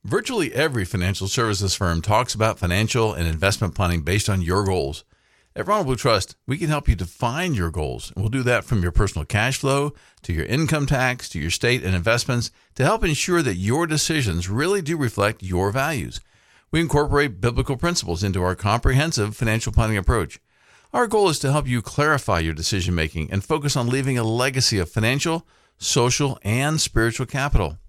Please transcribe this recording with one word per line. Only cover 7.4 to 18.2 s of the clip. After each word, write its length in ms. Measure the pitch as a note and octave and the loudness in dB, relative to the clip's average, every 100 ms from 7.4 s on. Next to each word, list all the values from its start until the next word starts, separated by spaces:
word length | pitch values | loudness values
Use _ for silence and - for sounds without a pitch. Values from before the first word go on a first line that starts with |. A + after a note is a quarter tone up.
| F3+ | -2
your 160 | A#2+ E2 | -2 -2
goals, 400 | D#2+ C#2+ A#1 - | -2 -4 -6 -10
and 120 | - | -4
we'll 60 | G#2 | -2
do 140 | C3 | 0
that 200 | B2 A#2+ | 2 0
from 200 | - A2+ | 2 0
your 80 | F2 | 2
personal 340 | - G2+ E2 | 2 2 0
cash 320 | C#2+ G#2 A#2+ C#3+ | -2 0 0 0
flow 360 | C#3 C#3 C#3+ - _ _ | 0 0 -2 -8 _ _
to 100 | - | -6
your 140 | E2 | -4
income 400 | - B2+ D#3+ D#3 | -2 -2 0 0
tax 420 | C3+ C#3 B2+ B2 - | 0 0 0 -2 -8
to 100 | - | -6
your 100 | D2+ | -4
state 340 | - A#2+ B2 | 0 0 0
and 120 | F2+ | 0
investments 560 | F#2 E2+ A#2 - A#2+ A#2 _ _ | 0 2 0 0 -2 -2 _ _
to 80 | - | 0
help 200 | C3+ A3 | 0 2
ensure 380 | G3 C#3+ - F3 | 0 0 2 2
that 140 | C3+ | 2
your 320 | F2+ G2 C#3 E3+ | 0 0 0 0
decisions 600 | D3+ - D#3+ A2+ E2 F2+ | 0 0 0 0 -2 -2
really 340 | G#2+ E3+ G3+ | -2 0 0
do 140 | D3 | -2
reflect 460 | E3 B2+ - G2+ A2 | -2 -2 2 0 0
your 300 | F#2 F2+ G2 | -4 0 0
values. 500 | B2 C#3+ G2 B1+ - _ _ _ _ _ | 0 -2 -4 -6 -10 _ _ _ _ _
We 100 | D#3 | -2
incorporate 600 | D#3+ D3 D3 C#3+ C#3+ F#2+ | 2 2 4 2 2 0
biblical 340 | A#2+ B2 C3 | -2 0 -2
principles 480 | C3 E3+ E3+ F2+ E2+ | -2 0 -2 -4 -2